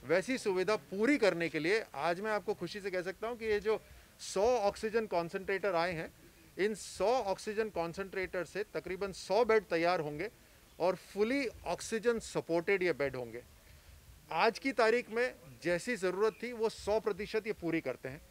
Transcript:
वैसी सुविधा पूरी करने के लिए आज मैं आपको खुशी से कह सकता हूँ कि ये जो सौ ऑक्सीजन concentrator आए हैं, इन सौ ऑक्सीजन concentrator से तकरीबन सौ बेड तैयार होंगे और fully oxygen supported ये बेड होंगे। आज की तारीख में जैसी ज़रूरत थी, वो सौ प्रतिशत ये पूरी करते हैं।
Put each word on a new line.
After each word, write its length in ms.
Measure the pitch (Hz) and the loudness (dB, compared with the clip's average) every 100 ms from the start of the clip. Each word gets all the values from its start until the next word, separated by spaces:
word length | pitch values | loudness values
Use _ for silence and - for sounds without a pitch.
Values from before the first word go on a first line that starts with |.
| 123 | 2
वैसी 300 | 170 185 262 | 0 2 -2
सुविधा 380 | 220 185 185 214 | 0 0 2 0
पूरी 420 | - 196 220 285 | -2 0 2 4
करने 320 | 208 170 165 | 4 2 -2
के 100 | 156 | 0
लिए 240 | 156 220 208 135 | 0 0 -2 -4
आज 260 | 156 175 | -2 -2
मैं 100 | 214 | -2
आपको 220 | 214 196 | -4 -2
खुशी 260 | 208 170 208 | -6 -6 -8
से 120 | 196 | -4
कह 100 | 180 | -4
सकता 260 | 175 180 220 | -4 -6 -8
हूँ 100 | 240 | -6
कि 80 | 220 | -2
ये 140 | 208 | 0
जो 220 | 202 214 - - - - | 0 -2 -4 -20 -20 -16
सौ 220 | - 190 | -6 0
ऑक्सीजन 640 | 214 247 202 202 220 214 220 | 4 4 2 0 -2 -2 0
concentrator 720 | 180 170 190 190 196 202 175 | -2 -2 -6 -2 0 2 2
आए 180 | 175 | 0
हैं, 200 | 160 170 - - - - - | -2 -8 -12 -20 -20 -20 -2
इन 140 | 196 | -2
सौ 320 | 214 - - 185 | -2 -8 0 2
ऑक्सीजन 640 | 254 202 190 - 208 220 | 2 0 -2 -4 -4 -2
concentrator 760 | 175 170 170 190 190 185 185 | -2 -4 -4 -8 -6 -4 -4
से 200 | 160 185 | -4 -6
तकरीबन 480 | 214 156 165 180 196 | -6 -6 -6 -4 -4
सौ 340 | 180 - 190 233 | -6 2 4 6
बेड 180 | 220 | 6
तैयार 360 | 185 170 170 180 | 4 2 4 2
होंगे 300 | 151 147 196 - - - - - | 0 -4 -8 -10 -20 -20 -20 0
और 160 | 165 185 | 2 2
fully 680 | - 196 214 277 254 - - | -4 0 2 2 0 -6 -6
oxygen 540 | 180 - 226 214 233 | -4 -2 0 0 0
supported 640 | - 165 - 165 170 196 | -2 -6 0 0 2 2
ये 100 | 180 | 2
बेड 220 | 139 139 127 | 2 0 -2
होंगे। 280 | 120 113 123 - - - - - - - - | -8 -10 -16 -20 -20 -20 -20 -20 -20 -20 -6
आज 280 | 160 208 220 | 4 4 4
की 120 | 269 | -4
तारीख 380 | 269 226 233 233 | 4 4 4 0
में 240 | 220 247 - - 120 | -2 -2 -4 -18 -6
जैसी 320 | - 175 233 233 | -2 -2 0 -2
ज़रूरत 380 | 180 185 220 190 | -2 2 0 0
थी, 100 | 233 | -10
वो 160 | 240 220 | -2 -2
सौ 300 | - - 214 | -2 0 0
प्रतिशत 480 | 214 185 202 220 220 | 0 -4 -4 -4 -4
ये 60 | |
पूरी 280 | 202 170 165 | -4 0 0
करते 280 | 135 123 131 | -2 -6 -8
हैं। 120 | 139 - | -12 -16